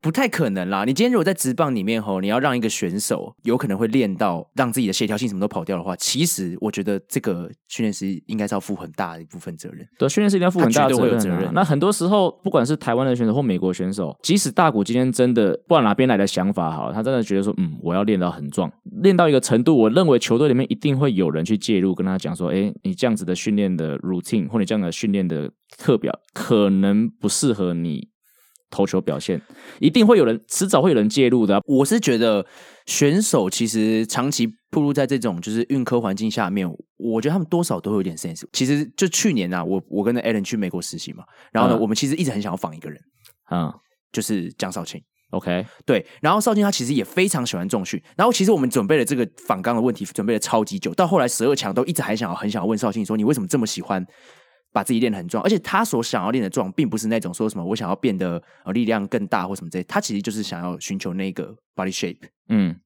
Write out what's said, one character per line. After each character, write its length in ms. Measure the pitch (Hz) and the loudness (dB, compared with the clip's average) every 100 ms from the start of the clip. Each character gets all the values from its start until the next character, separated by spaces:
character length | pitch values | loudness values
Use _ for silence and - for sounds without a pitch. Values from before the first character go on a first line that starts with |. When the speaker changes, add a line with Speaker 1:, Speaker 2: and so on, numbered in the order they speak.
Speaker 1:
不 100 | 156 | 0
太 160 | 165 262 | 0 0
可 220 | - 131 | 0 -2
能 180 | 98 90 | 0 -2
啦。 140 | 98 | -2
你 100 | 110 | 0
今 100 | 135 | 2
天 80 | 240 | 2
如 60 | 240 | 4
果 60 | |
在 100 | 165 | 2
职 200 | 185 131 | 0 -2
棒 200 | 233 151 | 0 0
里 100 | 120 | 0
面 180 | 95 113 | 0 -2
吼， 180 | 104 95 | -2 -2
你 60 | 98 | 0
要 100 | 117 | 2
让 180 | 139 123 | 2 0
一 40 | |
个 100 | 110 | -2
选 300 | - 92 95 | -2 -2 -2
手 340 | - 101 - - | -2 -4 -4 -6
有 140 | 117 113 | 0 0
可 100 | 120 | 0
能 100 | 98 | 0
会 100 | 113 | 2
练 260 | 131 107 | 2 0
到 320 | 90 104 85 - - | 0 0 -2 -6 -2
让 160 | 127 | 0
自 80 | 113 | 2
己 80 | 110 | 0
的 60 | |
协 140 | 92 107 | 0 -2
调 100 | 104 | -2
性 100 | 117 | -2
什 60 | |
么 60 | 98 | -2
都 80 | 101 | -4
跑 160 | - | -4
掉 140 | 82 92 | -4 -4
的 60 | |
话， 120 | 87 90 | -4 -4
其 300 | - 127 165 | -4 0 0
实 300 | - 90 87 | -2 -6 -4
我 100 | 107 | -4
觉 140 | 101 | -4
得 160 | 98 98 _ | -2 -4 _
这 120 | 139 | -4
个 280 | - 87 87 - _ | -2 -4 -8 -14 _
训 140 | - | -4
练 80 | 110 | -4
师 160 | 98 98 90 - | -2 -6 -6 -6
应 100 | 110 | -6
该 100 | 101 | -2
是 60 | |
要 60 | 101 | -4
负 160 | - 101 | -4 -8
很 140 | 82 | -8
大 220 | 78 90 82 | -8 -8 -8
的 60 | |
一 40 | 82 | -16
部 140 | 87 | -16
分 160 | 92 82 | -14 -14
责 120 | - | -16
任。 160 | - - _ | -18 -20 _
Speaker 2:
对， 100 | 135 | 0
训 140 | 208 | 2
练 80 | 208 | 2
师 60 | 196 | 4
一 40 | |
定 60 | 180 | 2
要 60 | |
负 80 | 180 | 4
很 120 | 131 | 4
大 160 | 131 135 | 4 4
的 60 | |
责 120 | 127 120 | 4 4
任 80 | |
啊。 40 | 117 | 2
Speaker 1:
他 20 | |
绝 80 | 101 | 2
对 20 | |
会 40 | |
有 40 | 87 | 0
责 40 | 95 | 0
任。 80 | |
Speaker 2:
那 100 | 175 | 0
很 160 | 175 147 | 2 2
多 120 | 180 | 2
时 140 | 208 175 | 2 2
候， 240 | 208 180 - | 4 2 0
不 60 | 190 | 0
管 160 | 165 120 | 2 2
是 100 | 151 | 0
台 180 | - | 0
湾 140 | 120 135 | 0 2
的 80 | 123 | 2
选 100 | 113 | 2
手 80 | |
或 80 | 120 | 2
美 160 | 131 92 | 0 0
国 160 | 92 | 0
选 180 | 90 92 | -2 -4
手， 240 | 101 85 - | -4 -6 -6
即 160 | - 196 | 0 2
使 140 | 151 | 2
大 180 | 123 165 | 2 2
谷 140 | 110 | 2
今 120 | 101 120 | 0 2
天 160 | 127 | 0
真 220 | 120 123 | 2 2
的 180 | 117 101 - _ | 4 2 0 _
不 60 | |
知 20 | 160 | 4
道 60 | |
哪 120 | 113 | 4
边 140 | 104 131 | 4 4
来 80 | 104 | 4
的 120 | 98 | 2
想 260 | - 95 | 0 -2
法 160 | 95 82 | 0 -2
好 180 | 78 57 | -4 -6
了， 60 | |
他 80 | 95 | -4
真 120 | 113 | -2
的 100 | 131 | -2
觉 140 | 107 98 | 0 0
得 60 | |
说 100 | 101 - | 0 -2
，“嗯， 200 | 87 76 | -4 -4
我 140 | 85 90 | -2 0
要 80 | |
练 160 | 104 98 | 2 2
到 100 | 87 | 0
很 180 | 80 71 | -4 -6
壮， 220 | - 82 _ - - | -4 -4 _ -16 0
练 140 | 190 180 | 2 6
到 120 | 170 | 6
一 40 | |
个 80 | 135 | 4
程 240 | - 117 | 4 2
度， 120 | 127 147 | 6 6
我 140 | 107 | 6
认 160 | 131 175 | 6 6
为 120 | 120 | 4
球 180 | - 120 | 4 2
队 100 | 147 | 4
里 60 | |
面 120 | 123 135 | 2 0
一 60 | - | -2
定 220 | 151 135 | 0 2
会 140 | 143 | 2
有 160 | 95 85 | 2 0
人 140 | 78 | 0
去 140 | 87 107 | 0 -2
介 220 | - 104 | 2 2
入， 160 | 95 90 | 2 0
跟 100 | 92 | -2
他 120 | 95 | -2
讲 180 | - 87 | -4 -4
说 140 | 90 | -2
，‘哎， 180 | 95 101 - | 0 -2 -4
你 100 | 95 | -8
这 140 | 90 123 | -2 0
样 80 | 107 | 0
子 100 | 90 | -2
的 80 | |
训 220 | 90 - 104 | -4 0 0
练 200 | 98 90 | 0 0
的 220 | 78 71 | -2 -4
routine， 480 | 87 90 - 113 73 | -4 -4 -2 -2 -2
或 120 | 113 | -2
你 60 | 95 | 0
这 100 | 107 | -2
样 60 | |
的 100 | 90 | -2
训 200 | 82 110 | -4 -2
练 140 | 101 90 | 0 -2
的 240 | 80 73 _ _ - | -2 -6 _ _ -6
课 200 | - 113 | 0 0
表， 160 | - - _ | 0 -8 _
可 360 | - - 117 101 | -12 0 4 4
能 400 | 95 98 101 113 | 4 4 2 0
不 200 | - 104 | -2 -4
适 240 | - 143 | 0 0
合 200 | 104 90 | 0 -2
你 360 | 85 85 73 - _ _ _ _ _ _ | -2 -4 -6 -10 _ _ _ _ _ _
投 160 | - 98 | -2 0
球 140 | 92 | 0
表 180 | - 71 | -2 -6
现。’ 220 | - 85 _ - - - | -4 -6 _ -20 -20 0
一 100 | - | 2
定 160 | 247 214 | 6 6
会 120 | 226 | 6
有 80 | 123 | 6
人， 160 | 113 _ | 2 _
迟 200 | - 196 | -4 2
早 140 | 147 | 4
会 80 | 185 | 4
有 60 | 131 | 4
人 120 | 107 | 4
介 220 | 123 127 | 4 4
入 160 | 123 107 | 4 4
的 100 | 101 | 2
啊。” 60 | - | 2
Speaker 1:
我 200 | 135 139 | 2 4
是 140 | 226 | 2
觉 180 | 151 117 | 2 2
得 280 | 113 104 95 - - - - | 4 2 -2 -12 -20 -20 -6
选 360 | - 143 175 | 2 4 4
手 280 | 214 139 95 | 2 2 2
其 160 | - 113 | 0 -2
实 400 | 110 110 110 110 | 2 2 2 0
长 240 | - 131 | -2 -2
期 180 | 139 113 110 _ | 0 -2 -4 _
暴 120 | 156 | -2
露 100 | 143 | 0
在 160 | 143 131 | 0 0
这 100 | 135 | 0
种 220 | 113 87 | -2 -4
就 120 | 92 | -4
是 140 | 110 117 | -4 -2
运 140 | 139 | -2
科 180 | 120 123 | 0 0
环 140 | 110 101 | 0 -2
境 140 | 110 | -2
下 200 | 110 95 | -2 -2
面， 200 | 98 92 - - _ | -2 -4 -6 -18 _
我 240 | 117 113 | -4 -2
觉 80 | 135 | 0
得 40 | |
他 60 | 185 | 0
们 80 | 160 | 0
多 160 | 170 | 0
少 160 | 170 92 | 0 -2
都 120 | 101 | -2
会 60 | 104 | -2
有 60 | |
点 140 | 92 80 | -2 -6
sense。 260 | - - - | -10 -12 -10
其 140 | - 127 | -2 0
实 200 | 147 156 - | 0 -2 -2
就 100 | 185 | 0
去 260 | - 220 | 2 0
年 200 | 131 87 | 0 0
啊， 100 | 90 | -2
我， 180 | 85 95 - | -2 -4 -2
我 140 | 98 | -2
跟 120 | 101 120 | 0 0
Alan 260 | - 110 | 0 -2
去 140 | 95 113 | -2 -4
美 120 | 95 | -4
国 120 | 90 | -4
实 160 | - 82 | -8 -12
习 160 | - | -12
嘛， 100 | - - _ - | -16 -20 _ -4
然 120 | 110 | 2
后 60 | 123 | 4
呢， 80 | 113 | 2
Speaker 2:
嗯。 20 | |
Speaker 1:
我 80 | 107 | 2
们 80 | 110 | 0
其 120 | 139 | 0
实 80 | 156 | 0
一 80 | |
直 80 | 165 | -2
很 100 | 104 | -2
想 100 | 98 | -4
要 40 | 90 | -6
访 200 | 85 80 | -8 -10
一 40 | |
个 100 | 76 | -16
人， 100 | 76 _ _ - _ _ | -18 _ _ -20 _ _
Speaker 2:
嗯。 200 | 87 78 - _ _ _ | -4 -4 -8 _ _ _
Speaker 1:
就 100 | - | -8
是 300 | 107 104 87 | -4 -4 -6
江 180 | - 92 | -8 -8
少 120 | 87 | -8
庆。 180 | 85 - _ _ _ | -12 -14 _ _ _
Speaker 2:
OK。 340 | 90 87 90 107 - - | -6 -4 -4 -6 -12 -2
Speaker 1:
对， 200 | 113 - - | -2 -2 -4
然 120 | 151 | 0
后 80 | 202 | 2
少 120 | 214 | 2
庆 100 | 208 | 2
他 80 | 202 | 2
其 140 | 196 123 | 0 -2
实 80 | |
也 100 | 139 | -2
非 240 | 98 - 190 | -2 0 0
常 180 | 156 120 | 0 -4
喜 100 | 92 | -4
欢 120 | 95 | -2
重 180 | 113 90 | -4 -4
训， 160 | 85 _ - | -10 _ 0
然 80 | 220 | 2
后 60 | |
其 120 | 233 | 4
实 80 | 190 | 2
我 60 | 190 | 4
们 120 | 131 | 2
准 160 | 123 98 | 0 2
备 120 | 156 | 2
了 80 | 113 | 2
这 100 | 131 | -2
个 120 | 113 - - | -2 -6 -4
访 140 | 98 | -2
纲 140 | 95 117 | 0 0
的 60 | |
问 120 | 123 | 0
题， 120 | 110 101 | -2 -8
准 200 | - 104 | -4 -2
备 80 | |
了 60 | 110 | -2
超 240 | - 113 104 | 0 0 0
级 140 | 98 | -4
久， 140 | 85 | -4
到 140 | 90 175 | 0 2
后 120 | 180 | 4
来 80 | 123 | 2
十 180 | - 117 | 0 0
二 100 | 139 | 0
强 180 | 104 | 0
都 100 | 110 131 | -2 -2
一 80 | |
直 80 | 139 | -2
还 140 | - 110 | -2 -4
想 140 | 110 | -4
要， 60 | 87 | -4
很 140 | 104 | -4
想 120 | 107 | -2
要 40 | 95 | -2
问 120 | 107 | 0
少 140 | 117 | -2
庆 140 | 104 101 | -2 -2
说 100 | 110 | 0
，“你 60 | |
为 100 | 107 | 2
什 80 | 147 | 0
么 60 | 95 | 0
这 120 | 139 | -2
么 80 | 110 | -2
喜 140 | - | -6
欢 240 | - 95 90 _ - - _ _ _ | -4 -4 -4 _ -20 -20 _ _ _
把 120 | - | -4
自 100 | 98 | 0
己 60 | 117 | 0
练 120 | 120 | 0
得 60 | 98 | -2
很 100 | 87 | -4
壮？” 160 | 110 | -2
而 60 | 196 | 0
且 100 | 202 | 0
他 240 | - 190 | 0 -2
所 180 | 226 123 | 0 -2
想 220 | 117 113 | -2 -2
要 80 | 92 | -2
练 100 | 127 | -2
的 80 | 98 | -2
壮， 220 | 127 95 | -2 -4
并 180 | 95 214 | -2 -2
不 80 | 110 | -2
是 120 | 110 | -2
那 100 | 113 | -2
种 140 | 90 | -4
说 160 | 90 110 | -4 -4
什 80 | 104 | -4
么 80 | 85 | -6
“我 80 | 110 | -6
想 140 | 90 | -4
要 60 | 98 | -2
变 220 | 127 95 | -2 -2
得， 240 | 90 85 _ _ | -4 -4 _ _
呃， 80 | - | -6
力 140 | 101 110 | -2 0
量 200 | 113 98 | -2 -2
更 200 | 117 101 | -4 -2
大” 180 | 107 92 | -4 -4
或 60 | |
什 120 | 98 85 | -8 -8
么 40 | |
之 80 | 92 | -10
类， 60 | |
他 160 | 90 208 | -4 -4
其 160 | - 101 | -4 -6
实 60 | |
就 100 | 101 | -4
是 100 | 107 | -6
想 220 | 101 87 | -8 -8
要 160 | 87 82 | -8 -8
寻 180 | - 98 | -8 -8
求 160 | 95 | -6
那 160 | 92 95 | -6 -6
个 200 | 92 - 107 _ - | -6 -12 -14 _ -8
body 180 | 95 | -6
shape。 260 | 92 92 - - _ _ | -4 -8 -10 -20 _ _
Speaker 2:
嗯。 260 | 107 92 87 | 0 0 -2